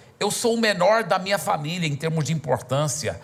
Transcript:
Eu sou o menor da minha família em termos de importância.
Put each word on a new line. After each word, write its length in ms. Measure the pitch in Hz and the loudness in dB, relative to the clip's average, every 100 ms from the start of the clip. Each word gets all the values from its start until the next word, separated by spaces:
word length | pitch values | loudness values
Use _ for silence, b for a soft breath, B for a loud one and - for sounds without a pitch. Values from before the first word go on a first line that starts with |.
| B - | B -6
Eu 120 | 202 | -4
sou 240 | - 233 | 0 0
o 40 | 226 | 2
menor 460 | 220 185 180 226 | 2 4 4 4
da 140 | 185 185 | 2 0
minha 200 | 185 202 | 2 0
família 480 | - 165 147 180 165 | 0 -2 -2 -2 -2
em 80 | |
termos 300 | 139 160 160 | -2 -2 -2
de 80 | 151 | 0
importância. 880 | 160 - 127 - 135 151 - 104 85 | -2 0 -2 0 0 0 -2 -4 -6